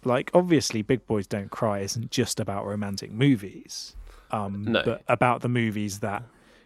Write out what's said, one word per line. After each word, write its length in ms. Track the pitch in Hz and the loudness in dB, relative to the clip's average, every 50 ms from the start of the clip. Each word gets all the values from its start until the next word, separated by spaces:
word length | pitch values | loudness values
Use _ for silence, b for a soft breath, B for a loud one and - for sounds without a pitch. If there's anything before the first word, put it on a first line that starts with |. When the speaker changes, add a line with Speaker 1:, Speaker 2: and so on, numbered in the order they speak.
| - | 0
Speaker 1:
like, 260 | 127 120 135 - - - | 0 2 2 0 4 4
obviously 480 | 175 180 180 165 131 - - - 110 | 4 6 6 4 4 4 2 -2 -2
Big 260 | 101 - 135 113 - | 2 2 0 0 2
Boys 200 | - 113 104 95 | -2 -2 -2 -2
Don't 240 | - 113 104 98 - | -2 -4 -4 -4 -6
Cry 300 | - - 123 107 101 101 | -4 -2 0 0 0 0
isn't 300 | 98 98 - 113 117 - | -4 -4 -4 -6 -6 -2
just 300 | - 131 117 - - - | 0 0 0 0 0 -4
about 240 | 107 - 98 101 107 | -4 -4 -4 -4 -4
romantic 460 | 101 104 104 104 101 98 98 - - | -4 -4 -4 -4 -4 -6 -8 -8 -8
movies, 840 | 101 110 135 143 135 98 98 92 90 - - - - - - - - - b b b b b b | -2 2 4 4 4 4 0 -6 -12 -16 -16 -14 -14 -14 -14 -14 -16 -18 b b b b b b
um, 340 | - 107 101 98 98 101 104 | -6 -4 -4 -4 -6 -4 -2
Speaker 2:
No. 180 | 117 113 92 - | 0 0 2 2
Speaker 1:
but 200 | 117 113 - - - | 2 0 -2 0 0
about 340 | 123 - 127 123 120 - - | 2 4 4 4 4 2 0
the 80 | 120 | 0
movies 480 | 123 123 117 110 101 107 104 104 95 101 | 2 2 2 0 0 -2 -4 -4 -4 -4
that 240 | 113 104 101 107 120 - b b b b b b b | -4 -4 -4 -6 -8 -12 b b b b b b b